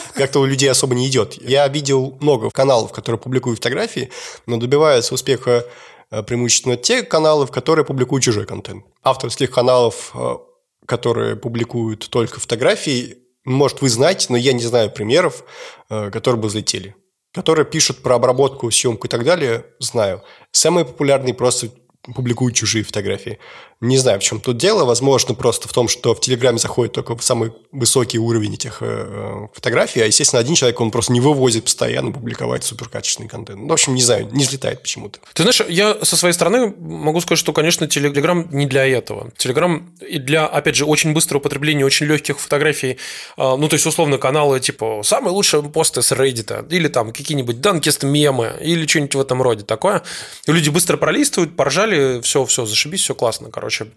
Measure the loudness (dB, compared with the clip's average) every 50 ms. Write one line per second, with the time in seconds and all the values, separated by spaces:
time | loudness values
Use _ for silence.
0 | -4 -6 -2 -2 -2 0 2 2 2 2 2 2 2 2 2 2 2 0 0 0
1 | 0 0 0 0 0 0 -4 -14 -4 0 2 2 2 2 0 -2 -2 0 0 2
2 | 0 -2 -6 -2 2 2 2 2 0 -4 0 0 2 4 4 2 2 0 -6 -10
3 | -6 -6 -6 -6 -4 -2 -4 -2 -2 -2 -4 -2 -4 -4 -4 -4 -4 -4 -6 -8
4 | -8 -8 -10 -16 -16 -16 -16 -16 -8 -6 -4 -4 0 2 2 4 6 6 4 4
5 | 2 0 -4 -4 0 -2 -2 0 2 2 2 2 0 -4 -16 -20 -20 -20 -20 -20
6 | -20 _ -8 -8 -6 -4 -2 -2 0 0 0 0 0 0 -2 -2 0 0 0 0
7 | 0 0 0 2 4 4 4 2 0 0 -2 -4 0 0 2 2 2 0 0 -2
8 | -2 0 0 0 0 0 0 -2 -4 -6 -10 -12 -12 -12 -14 -16 -16 _ _ _
9 | 0 0 0 0 -2 -8 -4 -4 -4 -2 0 2 4 4 4 4 4 2 0 -4
10 | -14 -14 -10 -8 -6 -6 -6 -6 -10 _ _ _ _ _ _ _ _ -6 -6 -2
11 | -2 -2 -2 0 -2 -4 -4 -6 -8 -8 -4 -4 -6 -4 -4 -4 -4 -4 -6 -8
12 | -10 -6 -2 -2 -2 -2 -4 -10 -6 -6 -4 0 2 2 2 0 -2 -2 -2 -2
13 | -4 -6 -14 _ _ _ _ _ -6 -2 2 4 4 2 2 0 0 0 2 4
14 | 4 2 2 2 -2 0 0 2 4 2 2 2 0 0 2 2 2 2 0 -6
15 | -2 2 2 2 2 2 -2 -6 -18 -20 -20 -18 -18 -18 -20 -20 -14 -8 -6 -6
16 | -6 -6 -8 -2 0 0 0 2 0 -2 -2 -2 -4 -4 -6 -6 -6 -10 -18 _
17 | _ _ _ _ _ _ -12 -4 0 2 2 2 2 0 0 0 0 0 -2 -4
18 | 0 2 2 4 4 2 4 4 2 2 2 -2 -4 -2 -2 0 0 0 -2 -2
19 | -6 -4 -4 -2 2 2 2 2 2 0 -2 -2 -4 -12 _ -10 -10 -4 0 0
20 | 0 0 -2 -4 -10 -20 -20 -20 -20 _ 0 2 2 4 4 2 0 0 -2 -2
21 | 2 2 2 2 2 -2 -2 0 0 0 0 0 -6 -8 -12 _ _ _ _ _
22 | _ -12 -8 -6 -2 -2 -2 0 0 0 0 0 -2 0 0 -2 -2 -2 -4 -4
23 | -4 -4 -6 -6 -6 -10 -12 -12 -14 -20 -20 -20 -20 -20 _ -4 0 2 4 4
24 | 6 4 2 2 0 -2 -4 -2 -4 -4 -2 2 2 2 4 4 4 2 2 2
25 | 4 4 4 4 2 0 -2 0 0 0 0 0 -6 -2 0 0 2 2 0 -2
26 | 0 0 0 0 0 -2 0 2 2 2 2 2 -2 -2 0 0 -2 0 -2 -6
27 | -6 -6 -8 -4 -2 -2 0 0 0 -4 -4 -12 _ _ -6 -2 0 2 2 2
28 | 0 0 0 -2 0 2 0 0 0 -2 -6 -6 -8 -10 -10 -8 -6 -6 -6 -6
29 | -8 -8 -8 -10 -8 -8 -10 -10 -12 -14 _ -4 -2 0 2 2 0 0 2 2
30 | 2 4 4 4 2 4 4 2 2 4 2 2 2 2 2 2 0 0 0 0
31 | 0 2 2 4 4 4 4 4 4 4 2 2 0 -2 -2 -2 -2 -2 -2 -2
32 | -4 -4 -6 -8 -10 -10 -8 -6 -4 -4 -4 -4 -4 -6 -8 -10 -14 -12 -12 -8
33 | -4 -4 -6 -6 -6 -14 -14 -14 -14 -14 -14 -14 -4 -2 -2 0 0 0 0 2
34 | 4 2 2 2 0 -2 -2 0 0 0 -2 -4 -6 -6 -6 -6 -8 -10 -10 -10
35 | -12 -16 -18 -20 _ -12 -4 0 2 2 4 2 0 0 2 2 2 2 2 2
36 | 0 0 2 2 2 2 2 4 2 2 4 2 2 0 -2 -8 -12 -12 -10 -4
37 | -2 0 0 0 0 0 0 0 0 0 0 2 2 2 2 0 0 -2 -2 0
38 | 0 0 0 2 2 2 2 0 0 -2 -2 -2 -2 2 2 2 4 4 2 0
39 | 0 -4 -10 -10 -10 -14 -8 -6 -4 -2 0 0 2 0 0 -2 -6 -14 _ -20
40 | -14 -8 -8 -6 -2 0 0 2 2 2 0 0 0 0 0 0 2 2 2 2
41 | 2 2 2 2 0 2 0 0 0 -2 -4 -2 -2 0 2 2 2 2 2 2
42 | 2 2 0 0 0 -4 -6 -6 -2 0 0 2 2 2 0 0 -2 -4 -4 -6
43 | -10 -14 -14 -14 -14 -16 -6 -2 0 2 2 2 2 2 2 2 2 0 2 2
44 | 2 2 2 0 0 2 2 4 4 4 2 2 0 -2 -4 -4 -4 -4 -4 -2
45 | 0 0 0 2 2 0 0 2 0 2 2 2 0 0 -2 0 0 0 0 0
46 | 0 0 2 2 2 0 0 -2 -6 -8 -8 -10 -8 -4 -2 0 0 2 0 0
47 | -2 -2 -6 -10 -8 -4 -4 -4 -2 -4 -4 0 0 0 0 2 0 0 0 0
48 | 0 0 2 4 4 4 2 2 -2 -2 -4 -6 -2 -2 0 0 0 0 0 0
49 | 0 0 0 -2 0 0 0 2 2 2 2 0 -2 -6 -6 0 0 0 0 0
50 | -2 -6 -14 -14 -14 -14 -16 -10 -2 0 2 2 2 2 2 2 2 2 0 0
51 | 2 0 2 2 0 0 2 0 0 0 0 0 0 0 2 0 2 2 2 2
52 | 2 2 0 0 -2 0 2 2 2 2 0 -2 -2 -2 -2 -2 -2 -2 -2 -4
53 | -2 -2 -2 0 0 0 0 -2 -10 -10 -10 -10 -8 -6 -6 -6 -8 -10 -12